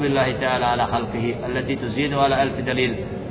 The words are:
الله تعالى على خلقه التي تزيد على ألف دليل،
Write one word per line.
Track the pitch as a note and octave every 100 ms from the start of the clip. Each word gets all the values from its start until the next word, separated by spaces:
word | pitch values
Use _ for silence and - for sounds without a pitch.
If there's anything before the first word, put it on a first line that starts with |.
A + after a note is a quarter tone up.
الله | C#3+ C#3 C3
تعالى | - C3 B2+
على | B2 A#2+ A2+
خلقه | A#2+ A2 A#2 A#2 A2+ B2
التي | B2+ B2+ C3+
تزيد | B2 A2+ C#3+
على | C#3 C#3 C3
ألف | C3+ -
دليل، | B2 B2+ B2+ A2+ - - -